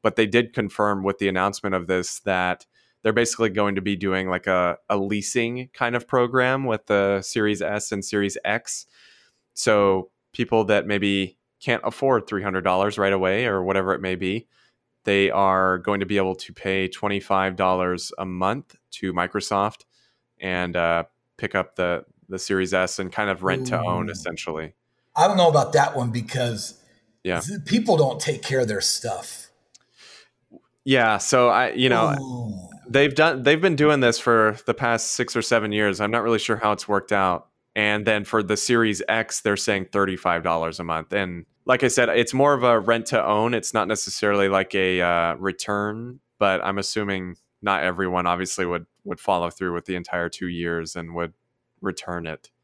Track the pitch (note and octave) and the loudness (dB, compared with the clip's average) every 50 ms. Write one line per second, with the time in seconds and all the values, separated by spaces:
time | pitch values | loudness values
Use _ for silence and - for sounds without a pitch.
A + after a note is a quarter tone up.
0 | _ A2 - - A2+ G#2 F#2+ A#2 A#2+ A#2 _ - G#2+ G2+ - - G#2+ G#2 G2+ G2 | _ -2 2 2 0 4 4 2 0 0 _ -4 -4 -4 0 0 0 0 0 0
1 | F#2+ G2 G2 - G2+ G2 F#2 F#2 F#2 G2+ G2 - - G2+ F#2+ F#2 F2 E2 F#2 F#2 | -2 -2 -2 0 -2 0 0 2 0 0 -2 -2 -4 -2 -2 -2 -2 0 -2 -2
2 | F2+ - - - _ G#2 F#2+ F#2 F2+ F2+ F2+ - - _ _ _ _ _ _ _ | -2 -4 -8 -8 _ -2 0 0 2 0 -2 -4 -8 _ _ _ _ _ _ _
3 | _ A2 G#2+ A2 A#2 A2+ - - A2+ A2 F2+ G#2+ G#2 G2+ G2 G2 F#2 G2+ G2+ F2+ | _ 0 2 2 2 0 0 0 0 0 2 0 0 0 0 -2 -2 -2 -2 -2
4 | G2 G2 F#2+ F#2+ F#2+ F#2 F#2 F2+ - G2+ F#2 F2+ F2+ F2 E2+ - _ _ G#2 G2+ | 0 -2 0 0 0 -2 -2 -2 0 0 2 2 2 0 0 -4 _ _ -2 -2
5 | G2 G2+ G#2 G#2 G2 - - B2+ A#2 A#2 A#2+ B2+ B2+ C3 _ - C3+ A#2 A#2+ A#2+ | 0 -2 -4 -4 -4 -2 -2 -2 -2 -2 -4 -8 -10 -12 _ -4 -4 -2 -2 -2
6 | A#2+ _ - B2+ B2 A#2+ A#2+ C3 B2+ B2+ C3 C3+ C3+ B2+ A2 G#2+ _ _ G#2+ G2+ | -4 _ 2 2 2 2 2 2 2 2 0 0 0 -2 -2 -4 _ _ 2 2
7 | G2 G2 G2+ G2 F#2+ - - A#2 G#2+ G#2+ G#2 - G2 D#2 G#2 G#2 - - A2 G2+ | 4 2 0 0 -2 -4 -2 0 2 2 0 0 -2 -4 -4 -4 -4 -4 -6 -6
8 | F#2+ - - G#2 G2+ G2 F#2+ - - - G#2 A#2 - - - - - _ _ _ | -6 -2 -2 0 0 0 -2 -4 -4 -2 -4 -4 -4 -8 -10 -10 -12 _ _ _
9 | _ - _ _ _ _ _ _ _ _ _ - - B2 A2 G#2 G2+ G2 F#2+ F#2+ | _ -20 _ _ _ _ _ _ _ _ _ -2 2 4 4 6 6 6 4 2
10 | F#2 - _ _ _ _ _ - A#2+ A#2 A#2+ A2+ A2 G2+ G#2+ G2+ - F#2+ G#2 G2 | 0 -6 _ _ _ _ _ -6 -4 2 2 2 4 4 2 2 2 0 -2 0
11 | G2 G2+ G2 G2 F#2+ F#2 _ _ _ _ _ _ - - A#2+ - - - A#2 - | 0 0 0 0 -2 -4 _ _ _ _ _ _ -4 -2 -2 -2 -2 -6 -6 -2
12 | - C3+ C3 A2+ - - G#2+ G2 G2 G2+ F#2 F#2+ F2 F#2+ F#2 F#2 G2 G#2 G2 G#2+ | 0 2 2 2 0 -2 -6 -4 -4 -2 -4 -2 0 0 2 2 2 0 0 0
13 | G2+ G2 G2 F#2+ F#2 F#2 F#2+ G#2+ B2 A#2+ G2+ F#2+ F2+ F#2 F#2+ G2 F#2 F#2 F#2+ - | 2 2 2 2 2 0 0 0 0 0 -2 -2 0 0 0 0 2 0 -2 -2
14 | F#2+ F#2 F#2 E2+ F#2+ F#2 G2 A2+ - _ _ _ _ _ _ _ _ _ _ _ | -2 -4 -4 -2 -2 -2 -4 -4 -6 _ _ _ _ _ _ _ _ _ _ _
15 | _ - G2+ G2 G2 F#2+ - G2 G2 F#2+ F#2+ F#2+ F#2+ F#2+ F#2 F#2 F2+ - G2+ G2 | _ 0 2 4 4 2 2 2 2 4 4 2 2 2 0 0 0 -2 -2 -2
16 | G2 F#2+ G#2 G2+ F#2+ F#2+ F#2+ - - - - - - G2 F#2+ F#2+ F#2+ F#2 - - | -2 0 0 0 0 0 -2 -6 -10 -18 -16 -10 -4 -2 -2 -2 -2 -4 -6 -6
17 | - G#2 G2+ G2+ F#2+ - G2 F#2+ F#2+ F#2+ F#2 F2+ G2 F#2 F#2 F#2 F2+ F2+ F2+ E2+ | -4 -4 -4 -4 -2 -2 0 0 0 0 0 0 0 2 2 2 0 -2 -2 -4
18 | - - - - F#2+ F#2 F2+ F2+ F#2 F#2+ A2 C#3 - _ _ _ _ _ - - | -6 -10 -10 -8 -8 -8 -4 -2 -2 -2 -2 -4 -8 _ _ _ _ _ -14 -8
19 | - F#2+ F2 F2 F2 F2+ - G#2 G2 - G#2+ G2 G2 G#2+ - - _ _ _ _ | -6 -4 -2 -2 -4 -2 -2 -6 -4 -2 0 0 0 0 -4 -8 _ _ _ _
20 | _ _ _ _ _ _ _ _ - F#2 F#2 F2+ F2+ F2 E2+ F2 E2+ E2+ E2+ E2+ | _ _ _ _ _ _ _ _ -8 -4 -4 -2 -4 -2 -2 0 0 2 2 0
21 | E2 - _ _ _ _ _ - - G2+ - G2 F#2 - _ - F2+ F2 F2 E2 | -2 -6 _ _ _ _ _ -10 -10 -4 -2 -2 -2 -2 _ -4 -2 -2 -2 -4
22 | - _ _ _ _ _ F#2+ F#2 - - G2+ F#2+ F#2 F2 G2 F#2 F#2 F2+ - - | -6 _ _ _ _ _ -10 -10 -4 -2 0 0 0 0 0 0 0 0 -2 -6
23 | F#2+ F#2 - - G#2+ G2+ F#2+ F2 F2+ F#2+ F#2 B2+ C3 B2+ A2+ E2 D#2+ F2+ F2+ F2 | -8 -8 -4 -4 -2 -2 -2 -2 0 -2 -2 -2 -2 -4 -2 -2 0 0 -2 -2
24 | F2 E2+ E2+ F#2 D#2+ F2 E2 E2 - - D#2+ D#2 D#2+ D#2 _ _ _ _ _ _ | -2 -4 -8 -8 -8 -8 -8 -8 -8 -8 -6 -6 -8 -10 _ _ _ _ _ _
25 | _ _ _ D3 D#3+ G3 G#3 F#3 F3 E3 D3+ D3 C3 - - D3 - - - C3+ | _ _ _ 2 2 2 4 4 4 6 6 4 2 4 2 2 2 2 0 -4
26 | B2 A#2 A2 A#2+ A2 - - C3+ B2+ A#2 A2+ G2+ - - - _ _ _ _ _ | -4 -4 -4 -6 -6 -4 -4 -4 -2 -2 -4 -6 -10 -12 -14 _ _ _ _ _
27 | _ _ _ _ _ - F2 E2 F2+ D3+ G3+ G3+ C#3+ - F#3+ A#3+ A3+ - G3 D#3 | _ _ _ _ _ -4 -4 -4 -4 -6 -8 -10 -4 0 0 0 4 4 4 4
28 | D3 C3 B2 D3+ - - D3 B2 - - C3+ C3 B2 G#2+ A2 F#2+ - - - - | 4 2 0 -4 -4 -4 -4 -6 -4 -2 0 0 0 0 -2 -2 0 0 -2 -2
29 | - A#2 G2 F#2 - - - - - - _ _ _ _ _ - _ _ _ _ | -4 -6 -6 -6 -8 -10 -10 -10 -12 -16 _ _ _ _ _ -20 _ _ _ _
30 | - - - - - _ _ _ _ _ - - _ _ _ _ _ C3+ C3+ C3 | -20 -20 -20 -20 -20 _ _ _ _ _ -20 -20 _ _ _ _ _ 2 4 4
31 | A#2 A2 G#2+ G2+ - - - B2+ B2 A#2+ G#2 A2 B2+ G#2+ - A2 B2+ C3 B2 A#2 | 6 4 2 0 0 2 4 6 6 6 6 4 2 2 0 2 2 4 4 4
32 | A2+ G#2+ - C#3 C3+ C3 B2 B2 A#2 G#2+ G2+ F#2+ F#2 - - - _ - A#2 C3+ | 2 2 0 -2 -4 -8 -8 -8 -8 -8 -8 -10 -12 -16 -20 -20 _ 0 2 4
33 | C#3+ D3 B2+ D3+ D#3 E3 D3+ C3 B2 C3+ D3+ D#3 E3+ G3 E3 C#3 D3+ D3+ D3+ C#3 | 4 4 4 4 4 4 4 2 4 2 4 4 4 2 2 4 4 4 4 6
34 | B2+ A#2+ A#2 - - B2 A#2 A2+ A2 G#2+ G#2 A2 - - A2+ - C3+ A#2 A#2 A2+ | 4 2 2 2 2 2 4 6 4 4 2 -2 -4 -4 -4 -2 0 0 0 0
35 | - - - - B2 A#2+ - A#2+ A2 - A#2+ A2+ G#2+ G#2+ G#2 G#2+ G#2+ G#2 F#2+ F2 | -2 -4 -4 -4 -4 -2 -2 -4 0 2 2 2 2 0 0 2 2 2 0 0
36 | G#2+ G2+ A2+ A#2+ G#2 A#2 A#2 G#2+ - - A2+ G#2 A2+ G#2+ G#2 G2+ - - G#2 G2 | -2 0 0 0 0 2 0 0 0 -2 -2 0 0 0 0 0 -2 -2 -2 -2
37 | - - G#2+ G2+ F#2+ F#2 F2+ E2+ - _ _ _ _ _ _ G#2+ G#2+ G#2 G#2 G#2+ | 0 0 0 2 2 2 0 -2 -4 _ _ _ _ _ _ 0 0 0 0 0
38 | G#2 A2+ A2 G#2+ G2+ - - A2+ G#2+ F2+ G#2+ G#2 - - B2 A#2 A2+ A2 G#2 F#2 | 2 2 0 0 0 0 0 0 2 2 -2 -2 2 2 4 4 4 2 0 -2
39 | - - G#2+ A2+ A2 - - - - A2 G2+ G2 - - G#2 G2 F#2+ - - G2+ | -2 0 0 0 0 -2 -6 -4 0 0 0 0 0 0 0 -2 -2 -2 0 0
40 | G2 F#2+ F#2 F2+ - F#2 E2+ E2+ E2+ F2 E2 E2 E2 E2 D#2+ - F2 E2 E2 D#2+ | 0 0 -2 -2 0 0 0 0 0 0 0 0 -2 -4 -4 -6 -6 -4 -4 -6
41 | D#2+ _ - G2+ G2 F2+ F2 E2+ E2 _ _ _ _ - B2+ B2+ C3+ B2 - - | -6 _ -4 -4 -4 -4 -6 -12 -14 _ _ _ _ 0 0 2 2 2 4 4
42 | B2 G#2+ E2 A#2 A#2 - - C3 C#3 C#3+ C#3+ C3 A#2+ B2 A#2+ A2 F#2+ G#2+ A#2 A#2 | 2 4 4 2 2 2 2 2 4 4 4 4 4 4 4 4 4 2 0 0
43 | A2+ - - A2+ - D2+ G#2 G#2 G#2+ A#2 B2 A2 - - - A2+ G2+ F#2 A2 - | 0 0 0 0 2 2 2 2 2 2 0 -2 -4 -2 -2 -2 0 0 -2 -4
44 | - - - - - G#2 G2+ G2+ G2 G2 G2 F#2+ F#2+ F#2+ - G2 F#2+ F#2 F#2 F2+ | -4 -8 -6 -2 0 2 2 4 2 4 4 2 0 0 0 0 0 2 2 2
45 | F2 F2 F2 E2+ E2+ E2+ D#2+ - F#2 F#2+ F#2 - - - G#2 G2+ G2+ G#2 G#2 A2+ | 2 2 2 2 2 0 -2 -2 -4 -6 -6 -6 -6 -4 -2 -2 -2 -4 -6 -8
46 | A#2 B2 B2+ C3+ _ _ _ _ G#2 G2 F#2+ F2+ - - G2 G2 F#2+ - - A2 | -12 -14 -16 -18 _ _ _ _ 0 2 2 0 0 -2 -4 -4 -4 -4 -4 -4
47 | G#2 G2+ G2 F#2+ F#2 F2+ F2 _ _ _ _ _ - G#2 G2 F2 D2 F#2 F2+ F2 | -2 -2 -4 -4 -6 -8 -12 _ _ _ _ _ -2 -2 0 0 0 -2 -2 -2
48 | G2 F2+ F2+ F2+ F2 F2 F2 F2 F#2 F2+ - - F#2 F2 F2 E2+ E2 _ _ _ | -2 -2 0 0 0 0 -2 -2 -2 -6 -4 -4 -4 -2 -4 -6 -6 _ _ _
49 | _ G3+ F2+ - - - G2 F2 F2 E2+ - - F#2+ F2+ F2 F2 - - F#2 F2+ | _ -12 -12 -8 -2 0 0 0 0 -4 -6 -6 -6 -4 -4 -6 -6 -6 -8 -8
50 | F2 - - F2 E2+ E2+ - - F#2+ F2+ F2 E2+ E2+ E2+ E2+ E2+ E2 D#2+ - F2+ | -6 -6 -6 -4 -4 -6 -6 -8 -8 -8 -6 -6 -4 -4 -4 -6 -6 -8 -10 -12
51 | E2+ E2 E2+ E2+ E2+ E2 E2 _ _ _ _ _ _ _ _ _ - G2 F2+ - | -12 -10 -8 -8 -8 -8 _ _ _ _ _ _ _ _ _ _ -8 -8 -8 -8
52 | - - F2+ F2 E2 D#2+ D#2 - _ - _ _ | -10 -10 -8 -8 -8 -10 -12 -12 _ -20 _ _